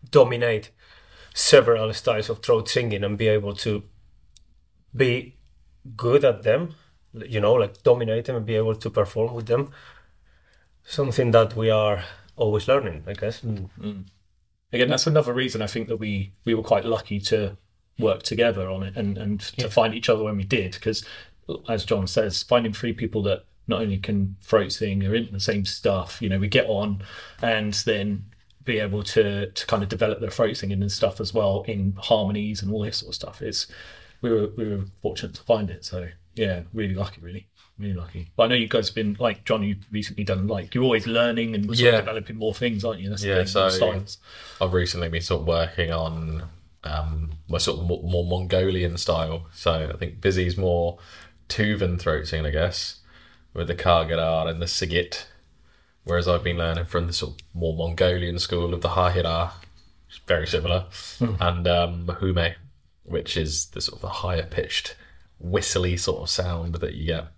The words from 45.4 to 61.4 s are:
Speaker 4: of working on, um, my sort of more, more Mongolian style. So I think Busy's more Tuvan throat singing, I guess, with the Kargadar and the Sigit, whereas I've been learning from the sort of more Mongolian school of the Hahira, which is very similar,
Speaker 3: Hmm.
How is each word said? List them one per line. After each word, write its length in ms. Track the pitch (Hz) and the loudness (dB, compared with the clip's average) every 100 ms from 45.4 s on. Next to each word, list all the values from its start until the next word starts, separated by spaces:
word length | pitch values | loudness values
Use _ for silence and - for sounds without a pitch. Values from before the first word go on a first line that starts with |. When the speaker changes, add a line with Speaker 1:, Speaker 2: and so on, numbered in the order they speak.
Speaker 4:
of 60 | 78 | 2
working 440 | 82 82 - 82 | 0 0 -2 -2
on, 520 | 82 80 80 80 80 80 - - _ | -2 -2 -4 -6 -6 -8 -16 -20 _
um, 480 | 76 78 78 78 78 78 - | -6 -4 -2 -2 -4 -8 -4
my 80 | 82 | -2
sort 220 | - 85 | 0 -2
of 80 | 87 | -2
more, 140 | 87 | -2
more 220 | 82 90 87 | 0 0 0
Mongolian 720 | 90 92 92 95 92 87 85 | -2 0 2 2 0 -2 -2
style. 500 | - 82 80 80 82 | -2 -2 -2 -6 -10
So 380 | - - 80 76 | -4 -2 0 -2
I 40 | - | -6
think 240 | 90 - | -8 -2
Busy's 340 | 98 92 90 90 | 0 2 0 0
more 440 | 92 87 85 85 - - - _ _ | 0 2 0 -4 -16 -20 -20 _ _
Tuvan 500 | - 107 104 92 87 | -2 0 2 0 0
throat 280 | 85 76 - | -2 -2 -2
singing, 180 | 80 78 | -4 -2
I 60 | |
guess, 480 | 76 87 - - - - - - - _ | 0 0 -2 -8 -12 -20 -20 -20 -20 _
with 140 | - 82 | -8 -6
the 80 | 87 | -2
Kargadar 720 | 95 85 80 82 80 80 80 | 4 4 4 0 2 0 0
and 120 | 82 | -4
the 60 | 85 | -4
Sigit, 580 | - 87 85 - - - - _ _ _ _ _ _ - | -2 0 0 -2 -6 -14 -20 _ _ _ _ _ _ -2
whereas 200 | 87 87 | 0 4
I've 160 | 87 - | 2 2
been 120 | 85 | -2
learning 280 | 82 82 85 | 0 -2 -2
from 220 | 87 85 | -2 -2
the 60 | |
sort 200 | 87 71 | -4 -6
of 60 | 73 - | -10 -14
more 220 | 87 82 80 | -4 -2 -2
Mongolian 640 | 82 85 92 90 87 85 | -4 2 2 2 -2 -4
school 340 | - 87 85 | -2 -2 -2
of 80 | 87 | -2
the 80 | 85 | 0
Hahira, 600 | 87 90 90 85 82 87 - - - - _ _ | 2 2 2 0 0 -2 -6 -20 -20 -20 _ _
which 80 | - | -20
is 60 | - | 0
very 220 | 85 78 | 0 2
similar, 380 | 82 82 87 90 - - - | -2 0 -2 -2 -14 -16 -4
Speaker 3:
Hmm. 160 | 120 95 | -2 0